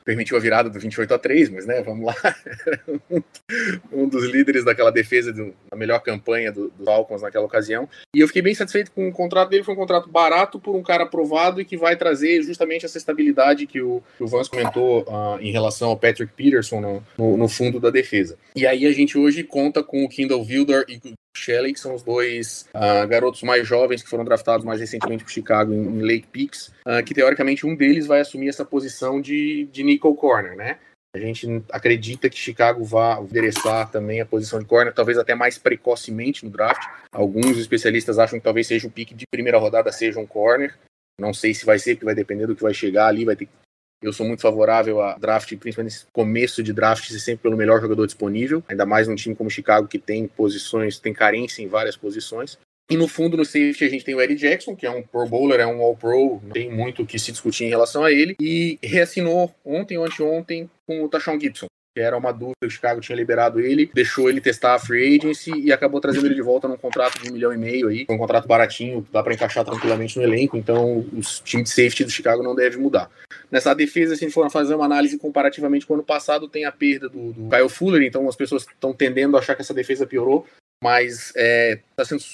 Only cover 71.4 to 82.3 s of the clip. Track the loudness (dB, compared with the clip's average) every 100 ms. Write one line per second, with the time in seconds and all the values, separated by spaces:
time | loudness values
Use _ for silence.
71.4 | -6 -4 0 4 4 4 -2 -2 0 2
72.4 | 0 2 2 2 0 0 -2 _ -20 -20
73.4 | -4 0 2 2 2 2 0 0 -2 0
74.4 | 2 2 0 0 2 2 2 0 -4 0
75.4 | 0 0 -2 0 0 -2 0 -2 0 -4
76.4 | -4 -8 -8 0 0 0 -4 -10 -12 -10
77.4 | 2 4 4 2 2 4 4 0 -2 -2
78.4 | -2 -4 -6 _ -4 0 0 2 4 4
79.4 | 2 -4 -4 -4 -2 -2 -2 -2 2 0
80.4 | 0 _ _ _ 2 2 2 -4 -8 0
81.4 | 4 4 4 0 _ -4 -4 -4 -8